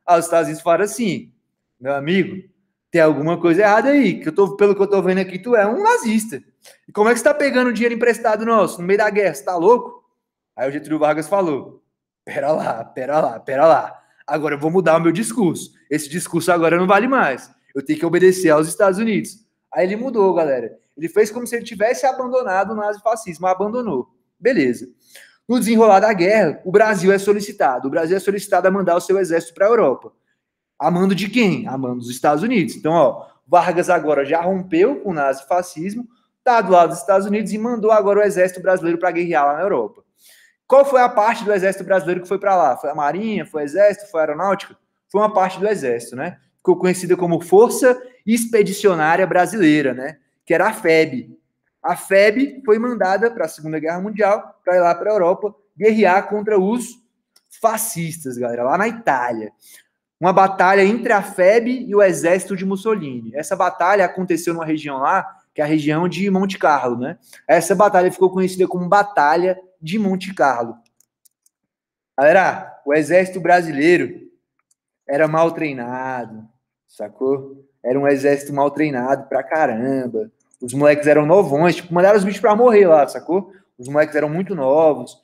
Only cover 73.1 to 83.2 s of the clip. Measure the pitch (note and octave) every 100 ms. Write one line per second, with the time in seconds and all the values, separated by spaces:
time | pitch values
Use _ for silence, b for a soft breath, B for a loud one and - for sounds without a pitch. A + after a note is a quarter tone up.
73.1 | F3+ F#3 F#3 E3 F3+ E3 C#3 D#3 F3 B2
74.1 | - - _ _ _ _ _ _ _ -
75.1 | C#3 D#3 D#3+ E3 D#3 D#3 C3 A#2+ B2+ C3
76.1 | B2+ A2+ G#2+ A2 _ _ _ _ - G#2
77.1 | - C3 C#3 C3+ - _ _ A#2+ C3+ C#3+
78.1 | C#3 C#3+ C#3+ C#3+ C#3 C#3+ C#3+ D#3 C3 B2+
79.1 | C#3 C#3 C3 - D#3+ D3 A2 B2+ C3+ B2
80.1 | A2 A2 _ _ _ B2 C3+ D3 D3 D3
81.1 | D3 D3+ F#3 E3+ C#3 F3 E3 - F3 F#3+
82.1 | G#3+ F#3+ G3+ A3+ G#3+ B3 G#3 F#3+ D#3 C#3
83.1 | B2+